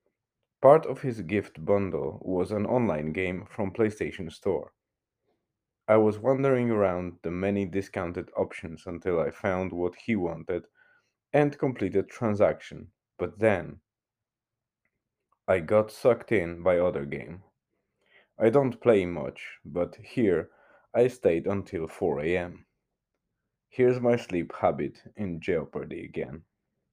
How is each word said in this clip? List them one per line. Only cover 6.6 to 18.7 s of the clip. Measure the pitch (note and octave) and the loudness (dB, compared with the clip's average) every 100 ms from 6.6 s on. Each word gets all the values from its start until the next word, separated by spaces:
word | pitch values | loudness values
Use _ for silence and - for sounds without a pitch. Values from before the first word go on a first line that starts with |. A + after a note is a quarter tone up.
| A#2+ | 2
around | G#2+ G2 F2+ F2+ - | 2 2 0 -6 -8
the | E2+ | -8
many | F2+ F#2+ G2+ F#2+ | -4 -2 -2 -2
discounted | F#2+ F#2 - F2 F2+ D#2+ - | -4 -6 -6 -6 -6 -8 -6
options | F#2 - F2 D#2+ F#2+ | -6 -6 -14 -14 -12
until | E2+ F#2+ E2+ | -8 -2 0
I | D2 | -2
found | - G2+ F#2 F#2 | -4 -2 -2 -4
what | F2 F2+ - - | -4 -4 -4 -4
he | G#2+ | -2
wanted | E2+ D#2 D#2 F2 - _ _ _ _ _ _ | -2 -6 -6 -6 -6 _ _ _ _ _ _
and | C#3+ D3 C#3+ | 2 2 0
completed | C#3 B2 G2 G2 F#2+ | -4 -2 -2 0 -2
transaction, | - A2+ G#2 G2 - - D2+ F#2 _ _ - | -4 -2 2 2 2 -8 -16 -18 _ _ -8
but | F2+ G2 | -8 0
then | A2 F#2+ D2+ D#2 _ _ _ _ _ _ _ _ _ _ _ _ _ _ _ _ - | 2 2 -4 -14 _ _ _ _ _ _ _ _ _ _ _ _ _ _ _ _ 0
I | F#2 | 0
got | D#2+ G#2+ G#2+ | 2 2 2
sucked | - B2+ A2+ - | 0 2 2 2
in | G#2+ E2+ E2+ | 0 0 0
by | F2 F2 | 2 4
other | F2+ D#2 | 2 0
game. | C#2+ C#2+ C#2 F2+ - _ _ _ _ _ _ _ _ - | -6 -10 -10 -16 -18 _ _ _ _ _ _ _ _ 2
I | G#2+ | 4
don't | C#3 C3+ | 4 2